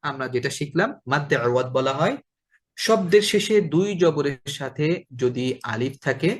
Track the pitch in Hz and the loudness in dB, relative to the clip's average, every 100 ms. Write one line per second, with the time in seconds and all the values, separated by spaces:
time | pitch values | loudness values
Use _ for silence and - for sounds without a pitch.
0 | 147 139 127 123 131 - 143 165 220 - | -6 -6 -4 -2 -4 -6 -4 -2 -2 -4
1 | - 143 147 135 120 123 123 131 131 139 | -2 -2 0 0 2 0 0 0 0 0
2 | 175 277 _ _ _ _ _ - - 220 | 0 -2 _ _ _ _ _ -8 2 2
3 | 180 208 208 208 202 214 170 156 202 185 | 6 4 4 0 2 2 2 0 0 2
4 | 170 147 143 135 - - 135 - 151 180 | 2 2 -2 -4 -10 -10 -10 -2 -2 -2
5 | - 123 123 123 127 127 - 117 131 143 | -6 -2 -2 0 -4 -4 -6 -4 -4 -4
6 | - 123 165 254 | -4 0 -2 -4